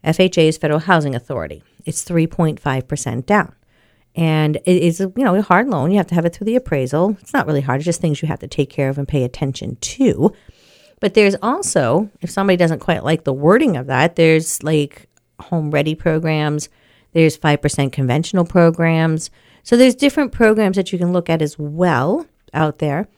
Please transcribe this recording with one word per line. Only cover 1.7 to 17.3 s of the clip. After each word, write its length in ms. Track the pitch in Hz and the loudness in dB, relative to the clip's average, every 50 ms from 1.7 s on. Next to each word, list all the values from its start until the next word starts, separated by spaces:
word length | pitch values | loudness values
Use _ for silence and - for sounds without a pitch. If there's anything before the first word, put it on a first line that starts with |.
| _ _ _ | _ _ _
It's 200 | - 151 - - | -10 -10 -10 -8
three 240 | - 175 165 160 | -2 0 0 0
point 320 | 165 - - 170 156 151 - | 0 0 -2 -2 -2 -2 -4
five 280 | - 147 131 131 - | -6 -4 -4 -4 -4
percent 380 | - 151 - - 127 113 120 127 | -6 -8 -8 -6 -8 -8 -8 -2
down. 300 | - 208 208 160 - _ _ _ _ _ _ _ _ _ _ _ _ _ | 0 0 0 0 -2 _ _ _ _ _ _ _ _ _ _ _ _ _
And 400 | - 165 160 156 156 156 151 151 | -2 -2 0 0 0 0 0 -2
it 260 | - _ 180 180 180 170 | -2 _ 2 2 4 2
is 160 | 175 165 - | 0 0 0
a, 140 | 196 185 190 | -6 -4 -2
you 80 | 240 269 | -2 0
know, 120 | 214 180 | 2 2
a 60 | 202 | 0
hard 280 | 208 - 185 190 240 277 | 2 2 2 2 2 0
loan. 220 | 214 143 127 165 | -2 -2 0 0
You 60 | 196 | 0
have 100 | 208 175 | 0 0
to 80 | - 175 | 0 -2
have 100 | 170 165 | 0 0
it 100 | 170 170 | -2 -4
through 100 | - 202 | -4 -6
the 100 | 220 233 | -2 -2
appraisal. 600 | 254 - - 160 139 131 127 - 156 180 202 208 - | -2 -2 -2 -4 -2 -2 -2 0 0 0 0 -2 -6
It's 120 | - - - | -10 -4 -4
not 120 | 269 - | -4 -2
really 140 | - 151 139 | 0 -2 -2
hard. 160 | 135 127 123 | -2 -2 -4
It's 80 | 135 151 | -2 -2
just 160 | 175 165 - | -4 -4 -2
things 200 | - 160 147 - | -2 -2 -2 -2
you 60 | - | -4
have 120 | 151 - - | -6 -6 -8
to 80 | - | -10
take 220 | - - - 143 - | -8 -4 -4 -4 -2
care 200 | - - 139 135 | -2 -4 -2 -2
of 80 | 139 | -2
and 100 | 143 139 | -4 -6
pay 160 | - - 143 123 | -4 -2 -2 -2
attention 520 | 123 - - 147 135 131 - - - 131 | -2 -4 -6 -6 -6 -6 -8 -10 -10 -10
to. 580 | - - - - - 269 220 - - 143 - - _ _ - _ _ _ _ _ _ _ _ _ _ | -10 -12 -12 -4 0 0 0 2 2 0 0 0 _ _ -20 _ _ _ _ _ _ _ _ _ _
But 140 | - 196 196 | -4 2 4
there's 220 | 220 208 196 196 202 | 4 4 4 2 0
also, 680 | - 226 277 381 381 - - 175 135 113 120 175 214 208 _ _ | -2 -4 -4 -4 -6 -2 0 0 0 2 0 0 0 -4 _ _
if 120 | - 170 | -14 -8
somebody 260 | - 196 196 196 185 | -4 -2 0 0 2
doesn't 220 | 175 175 160 165 - | 2 2 0 0 -2
quite 240 | - - 165 - - | -2 -4 -4 -2 -2
like 200 | 139 165 160 - | -2 -2 -2 -2
the 100 | 143 131 | -6 -4
wording 440 | 139 143 160 202 254 320 262 170 | 0 2 4 4 4 4 2 0
of 80 | 123 127 | -2 -2
that, 300 | 135 135 127 151 170 165 | -2 0 0 0 0 2
there's, 480 | - 165 160 160 160 160 - - - - | 2 4 4 4 2 0 -4 -8 -6 -2
like, 440 | 156 160 151 143 139 - - - _ _ _ _ _ _ - | 0 0 0 -2 -4 -10 -20 -20 _ _ _ _ _ _ -20
home 300 | - - 170 165 151 147 | -10 -6 -4 -4 -4 -2
ready 240 | 151 147 147 156 156 | -2 -2 0 -2 -4
programs. 760 | - - 170 156 160 165 160 156 151 151 151 151 151 - - _ _ _ _ _ _ _ _ _ | -2 -2 -2 0 0 0 -2 -2 0 0 -2 -2 -4 -6 -10 _ _ _ _ _ _ _ _ _
There's 240 | 165 160 156 | 4 4 4